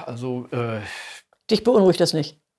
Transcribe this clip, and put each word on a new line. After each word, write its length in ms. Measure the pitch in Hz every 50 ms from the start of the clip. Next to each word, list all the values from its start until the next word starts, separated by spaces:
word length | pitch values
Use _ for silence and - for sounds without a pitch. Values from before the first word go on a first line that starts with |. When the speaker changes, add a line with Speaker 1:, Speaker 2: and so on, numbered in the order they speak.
| -
Speaker 1:
Also, 420 | - 120 117 123 131 123 123 120 -
äh 300 | - 123 120 113 113 107 104 98 - - - - - - _ _ _ _ _ -
Speaker 2:
Dich 120 | 220 208 -
beunruhigt 380 | 233 254 226 196 185 165 -
das 140 | 180 160 -
nicht? 260 | 156 147 - - _ _ _ _